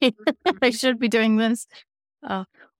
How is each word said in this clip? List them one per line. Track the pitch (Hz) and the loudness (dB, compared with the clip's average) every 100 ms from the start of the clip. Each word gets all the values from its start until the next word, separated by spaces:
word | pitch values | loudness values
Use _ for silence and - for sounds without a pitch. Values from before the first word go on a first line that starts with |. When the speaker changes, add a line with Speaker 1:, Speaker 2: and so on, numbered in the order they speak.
Speaker 1:
<laughs> | 254 - 220 - 359 | 0 0 -4 -2 -4
Speaker 2:
Mm-hmm. | - | 0
Speaker 1:
"I | 254 | -2
should | 226 262 233 | 0 -2 0
be | 240 | 0
doing | 226 220 220 | 2 2 2
this." | 226 233 - - _ _ _ _ | 0 -2 -8 -20 _ _ _ _
Uh, | 294 190 294 _ - | -8 -8 -8 _ -20